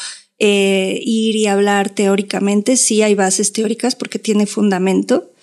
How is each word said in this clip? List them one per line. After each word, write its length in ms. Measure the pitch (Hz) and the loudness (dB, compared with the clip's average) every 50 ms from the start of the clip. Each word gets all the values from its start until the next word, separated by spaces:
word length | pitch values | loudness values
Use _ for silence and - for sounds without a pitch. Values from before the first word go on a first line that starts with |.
| - - - - - _ _ _ | -14 -14 -14 -16 -20 _ _ _
eh, 640 | 220 208 208 202 196 196 196 190 190 190 202 - - | 0 2 2 2 2 2 2 0 0 -2 -4 -4 -4
ir 320 | - 226 220 220 220 214 | -2 -2 0 0 0 0
y 120 | 220 214 208 | 0 0 0
hablar 420 | 196 196 202 202 202 202 196 202 | 2 2 2 2 2 0 0 -2
teóricamente, 880 | - - 202 196 196 196 196 196 - 185 196 202 202 208 202 247 262 247 | -2 0 0 2 2 0 -2 -4 -4 -2 -2 0 0 0 2 2 0 2
sí 240 | - - 226 214 | 2 0 2 2
hay 140 | 214 214 202 | 2 2 2
bases 380 | 196 190 190 196 - 214 - - | 2 2 0 0 -2 -2 -4 -2
teóricas 420 | 226 220 208 226 220 - 247 254 | -4 -4 -4 -4 -2 -4 -4 -4
porque 240 | - - - - 208 | -4 -8 -8 -8 -8
tiene 260 | - 220 214 208 208 | -4 -2 0 0 0
fundamento. 840 | 202 - 220 202 208 190 180 185 196 185 190 202 - 247 339 - - _ _ | 0 0 0 0 0 2 2 0 0 0 0 0 0 0 -2 -2 -6 _ _